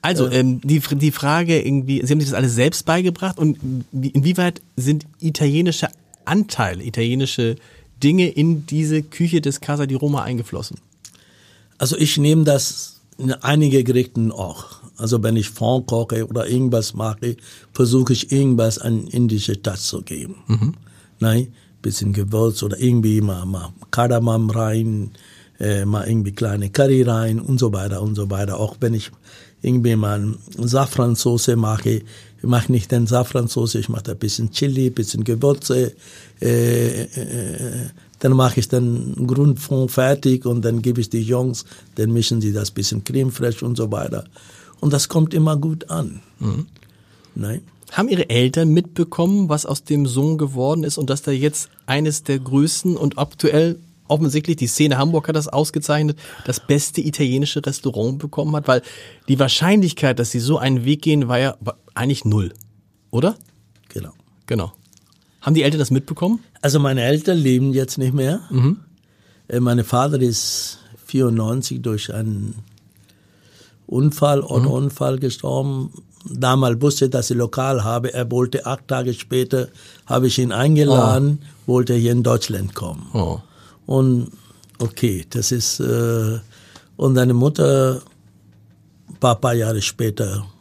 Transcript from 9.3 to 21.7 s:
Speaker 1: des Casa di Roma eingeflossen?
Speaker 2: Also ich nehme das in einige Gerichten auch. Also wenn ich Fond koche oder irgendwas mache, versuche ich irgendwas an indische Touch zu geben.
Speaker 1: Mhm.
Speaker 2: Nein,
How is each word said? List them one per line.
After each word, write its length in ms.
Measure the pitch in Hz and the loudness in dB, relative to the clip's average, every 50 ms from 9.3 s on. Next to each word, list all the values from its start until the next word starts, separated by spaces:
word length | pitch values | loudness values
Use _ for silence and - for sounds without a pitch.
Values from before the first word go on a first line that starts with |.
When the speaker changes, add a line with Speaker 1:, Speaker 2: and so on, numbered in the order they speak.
| 170 165 | 2 0
Speaker 1:
des 200 | 147 143 135 - | 0 0 -4 -4
Casa 260 | - - 147 147 143 | -4 -4 -2 -2 0
di 80 | 135 135 | -2 -2
Roma 280 | 127 147 147 143 135 - | -2 0 0 -2 -2 -2
eingeflossen? 540 | - 127 117 110 - - - 110 - - - _ _ _ _ _ - _ _ _ _ _ _ _ _ _ _ _ _ _ _ | -4 -4 -6 -6 -6 -8 -10 -10 -10 -12 -16 _ _ _ _ _ -20 _ _ _ _ _ _ _ _ _ _ _ _ _ _
Speaker 2:
Also 180 | 135 127 151 | -2 -2 2
ich 220 | - 156 147 - 147 | 0 0 2 2 2
nehme 260 | 143 147 156 160 156 | 4 4 6 6 6
das 560 | 151 143 131 - - - - - - - _ _ _ _ - | 4 4 2 0 -4 -6 -10 -14 -16 -18 _ _ _ _ -6
in 140 | 131 127 | -4 -4
einige 520 | 131 - - 127 147 151 151 143 131 135 123 | -4 -2 0 2 4 4 4 6 4 4 4
Gerichten 480 | 123 123 123 123 127 _ 113 113 110 | 4 2 2 2 0 _ -2 -2 -2
auch. 340 | - - 95 - - - - - - - - - _ | -2 -4 -8 -8 -8 -14 -18 -20 -20 -20 -20 -20 _
Also 260 | - 117 110 123 113 | -8 -2 0 0 2
wenn 140 | 104 113 113 | 2 2 2
ich 140 | 113 101 - | 2 0 -2
Fond 360 | - - 117 113 127 131 127 | -4 -2 0 0 0 0 0
koche 400 | - 120 117 113 - 117 113 113 | -2 -2 -2 -2 -2 -2 -4 -4
oder 220 | - 107 120 98 82 | -4 -4 -4 -2 0
irgendwas 460 | 120 127 131 123 120 117 104 - 107 | 0 0 2 2 2 0 -2 -2 -6
mache, 420 | 110 110 110 104 101 - 120 117 - - - - - - _ | -6 -6 -6 -6 -4 -6 -6 -6 -8 -14 -20 -20 -20 -20 _
versuche 400 | _ - 127 117 123 131 127 120 | _ 2 2 4 4 4 4 4
ich 180 | 131 - - - | 2 0 0 0
irgendwas 460 | 135 139 139 135 127 117 113 113 107 - | 2 2 4 4 4 4 4 2 0 -2
an 280 | - 123 113 110 - | -2 -2 -2 -2 -2
indische 540 | - - 123 123 113 107 104 101 - 104 98 | -4 0 0 2 2 2 0 -2 -2 -4 -4
Touch 180 | - 110 92 92 | -4 -6 -6 -4
zu 220 | - - - - | -8 -8 -8 -8
geben. 340 | - - 80 76 - - 196 - - - | -10 -10 -10 -10 -10 -12 -16 -14 -2 -2
Speaker 1:
Mhm. 260 | 113 110 107 139 175 - - - - - - _ _ _ | 0 2 2 -2 -2 -6 -16 -20 -20 -20 -20 _ _ _
Speaker 2:
Nein, 320 | 113 113 110 120 127 120 - _ _ _ | 0 2 2 0 0 -2 -10 _ _ _